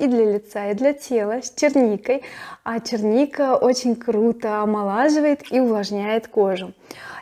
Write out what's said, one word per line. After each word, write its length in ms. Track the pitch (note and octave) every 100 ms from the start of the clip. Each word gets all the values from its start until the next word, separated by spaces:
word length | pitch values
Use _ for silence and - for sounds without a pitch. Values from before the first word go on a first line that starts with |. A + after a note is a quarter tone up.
и 60 | C4+
для 180 | A#3+
лица, 460 | G#3+ G3+ G#3 G#3 G3+
и 40 |
для 200 | G#3 C4+
тела, 480 | C#4+ - A#3+ G#3 A#3
с 100 | -
черникой. 680 | - D4 C#4+ A#3 G3+ - C4+ - - - -
А 160 | - A3+
черника 760 | A3+ A3+ G#3 A3+ C#4+ - C4 B3+
очень 380 | B3 B3+ B3
круто 680 | A#3 - G#3+ A#3 A#3 A3 G#3+
омолаживает 920 | G#3+ G#3+ G3+ G#3 D4 D4+ D4 C#4+ -
и 80 | B3+
увлажняет 680 | B3 G#3+ G3+ G3+ G#3 A3+ A3+
кожу. 440 | A3 G3 F#3 F#3 - - - - -